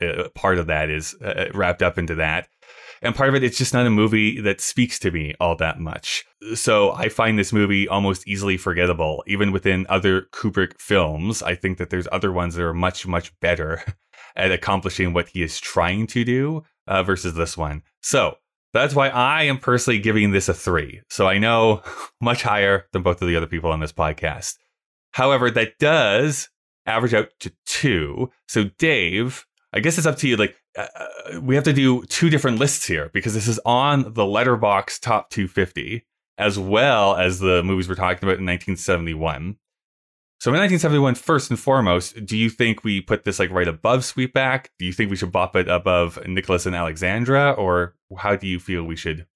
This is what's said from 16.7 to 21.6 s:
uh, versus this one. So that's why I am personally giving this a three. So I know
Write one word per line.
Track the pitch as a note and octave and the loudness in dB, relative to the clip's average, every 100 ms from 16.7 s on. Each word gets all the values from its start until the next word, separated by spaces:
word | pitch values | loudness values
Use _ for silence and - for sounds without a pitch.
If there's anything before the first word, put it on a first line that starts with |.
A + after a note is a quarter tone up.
| _ - | _ -2
uh, | F#2+ | 0
versus | F#2 F#2 F#2 | 2 0 -2
this | E2 E2 - | -4 -4 -4
one. | D2+ D2+ - _ | -6 -8 -14 _
So | - C3+ F2 - _ _ _ | -2 0 0 -4 _ _ _
that's | A2+ C#3+ C#3 | 0 0 2
why | C3+ | 0
I | B2 B2+ D#3 | 2 0 2
am | D3 C3+ | 0 0
personally | - B2 - A2+ | 0 0 2 0
giving | G#2+ G#2+ G#2 | 2 2 4
this | G2 F#2 | 2 0
a | |
three. | F2 - E2+ D2 - - | -2 -2 -2 -4 -12 -10
So | - F#2+ | 0 2
I | G2 | 2
know | A2+ A#2 | 2 4